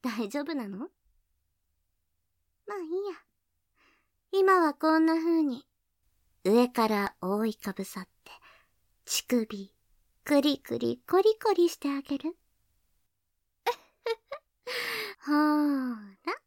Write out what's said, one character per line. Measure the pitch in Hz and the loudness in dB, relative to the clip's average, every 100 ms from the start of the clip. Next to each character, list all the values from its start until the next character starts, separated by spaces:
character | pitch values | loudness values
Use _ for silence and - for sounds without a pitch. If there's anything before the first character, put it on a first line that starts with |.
大 | 254 214 208 | -8 -6 -4
丈 | 285 | -4
夫 | 285 | -4
な | 302 208 | -6 -6
の？ | 196 311 _ _ _ _ _ _ _ _ _ _ _ _ _ _ _ _ _ - | -10 -12 _ _ _ _ _ _ _ _ _ _ _ _ _ _ _ _ _ -10
ま | |
あ | 415 | -8
い | 320 | -6
い | 359 403 | -6 -6
や。 | 330 _ _ _ _ _ _ _ _ _ _ _ | -10 _ _ _ _ _ _ _ _ _ _ _
今 | 381 381 370 | 2 4 6
は | 320 | 4
こ | 285 311 320 | 2 2 4
ん | |
な | 320 330 | 4 2
風 | 330 330 | 2 2
に、 | 294 247 - _ _ _ _ _ _ _ | 2 -2 -10 _ _ _ _ _ _ _
上 | 185 226 247 | 2 4 4
か | 247 220 | 2 0
ら | 208 196 - | 0 -2 -6
覆 | 185 202 | -6 -2
い | 220 | -2
か | 208 - | -4 -10
ぶ | 190 | -8
さ | 190 - | -10 -12
っ | 185 _ | -16 _
て、 | - - - _ _ _ _ _ | -20 -20 -20 _ _ _ _ _
乳 | - - - | -6 -6 0
首、 | 247 220 208 196 _ _ _ _ _ | 0 0 -8 -14 _ _ _ _ _
ク | - 285 | 0 2
リ | 285 277 | 2 -2
ク | - 233 | -6 -4
リ | 233 240 - | -4 -4 0
コ | 359 | 4
リ | 427 440 | 4 2
コ | 453 | 0
リ | 381 349 | 2 2
し | - | 0
て | 285 | -6
あ | 277 | -6
げ | - 277 | -6 -6
る。 | 311 349 _ _ _ _ _ _ _ _ _ _ _ _ | -6 -10 _ _ _ _ _ _ _ _ _ _ _ _
<laughs> | - 480 _ _ 466 453 _ 587 _ _ - 494 - 453 427 392 - | -6 -6 _ _ -6 -6 _ -18 _ _ -10 -8 -6 -8 -10 -10 -2
ほ | |
ー | 294 302 302 294 277 254 226 208 196 | 2 4 4 2 0 -2 -6 -12 -12
ら。 | - 494 | -8 -8